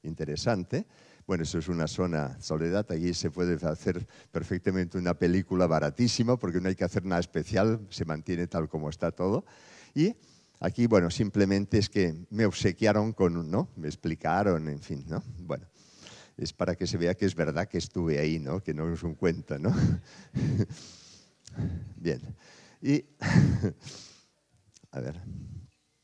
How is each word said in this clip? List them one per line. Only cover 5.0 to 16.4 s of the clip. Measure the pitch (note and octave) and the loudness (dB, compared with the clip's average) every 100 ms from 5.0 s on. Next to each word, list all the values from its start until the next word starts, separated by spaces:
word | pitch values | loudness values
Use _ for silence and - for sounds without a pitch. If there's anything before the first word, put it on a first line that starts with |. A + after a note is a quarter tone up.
| F2 | -2
película | E2+ F2 F#2 - F#2 F2 | 2 2 2 2 2 4
baratísima, | D#2 D2 F#2 A#2+ - A#2 B2 | 4 2 2 2 2 2 2
porque | F2+ F2 | 0 0
no | F#2+ | 0
hay | |
que | F#2 | 0
hacer | F2+ G2 | -2 -2
nada | F#2 F2 | 0 0
especial, | E2+ D#2+ - G2+ A2 A2 G2 | 0 -4 0 2 2 2 -4
se | - | -6
mantiene | E2 D#2 E2+ F2 F2 | -4 -4 -2 -2 -2
tal | E2+ D#2 | -2 -4
como | D#2 D2+ | -4 -6
está | D#2+ E2+ | -4 -4
todo. | - F#2+ C#3 - - - - - | 0 0 0 -4 -16 -20 -20 -6
Y | D3 F#3+ - - - _ - | 0 0 0 -12 -20 _ -6
aquí, | F2+ A#2+ A#2 | -4 2 6
bueno, | G#2 E2+ | 6 6
simplemente | - G#2 G#2 G2 G2 G2 G#2 | 2 0 2 4 2 2 2
es | G2+ | 2
que | G2+ F2 D#2+ - | 2 0 -2 -6
me | G#2 | 0
obsequiaron | G#2 - G2+ E2 A2 G#2 A2 | 2 2 0 4 4 4 2
con, | - F2+ E2+ D#2 | 2 2 2 0
¿no? | G2+ F#3 - | -2 -2 -6
Me | D2+ | -8
explicaron, | F2 E2 D#2+ D#2+ F#2 G2+ E2 D#2 | -4 -4 -2 0 2 4 2 -2
en | C#2+ | -6
fin, | - C#2 D#2 | -8 -8 -6
¿no? | E2+ - F2+ | -8 -8 -10
Bueno, | F2 - - _ - - - - - | -8 -8 -8 _ -20 -20 -20 -20 -18
es | - | -10